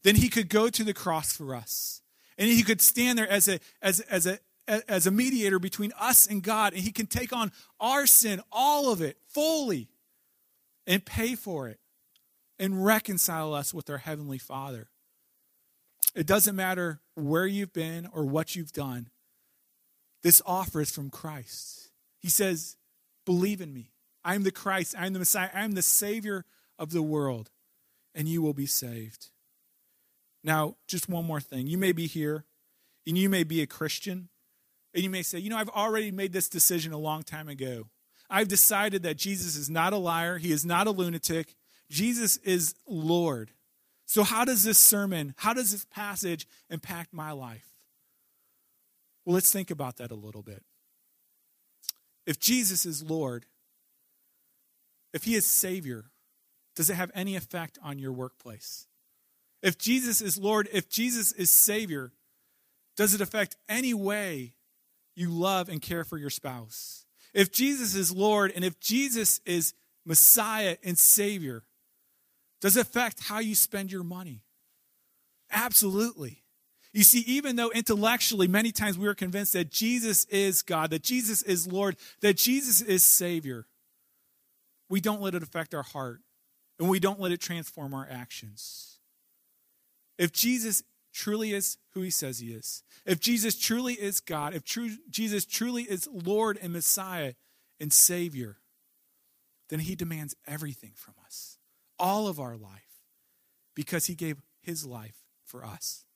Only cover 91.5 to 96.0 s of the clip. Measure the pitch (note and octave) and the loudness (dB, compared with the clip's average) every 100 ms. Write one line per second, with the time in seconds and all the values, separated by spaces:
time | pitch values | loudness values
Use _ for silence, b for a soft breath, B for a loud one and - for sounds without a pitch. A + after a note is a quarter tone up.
91.5 | G3+ F#3+ - _ F#3+ F#3 - C#3 A#2+ A#2 | -2 -4 -6 _ -8 -4 -4 -4 -8 -10
92.5 | A2+ - - _ b - F3+ - A#3+ A3 | -12 -10 -12 _ b -2 0 2 2 2
93.5 | - - A3+ B3+ A#3+ G3+ G3 - D#3+ D3 | 0 0 0 -2 -4 -4 -4 -4 -4 -4
94.5 | D#3+ - - A#3 A3 D4 - A3 G#3 - | -6 -8 -6 -6 -8 -10 -4 -2 -2 -2
95.5 | - A#3 A#3+ A#3 F#3+ | -2 -2 -2 -4 -6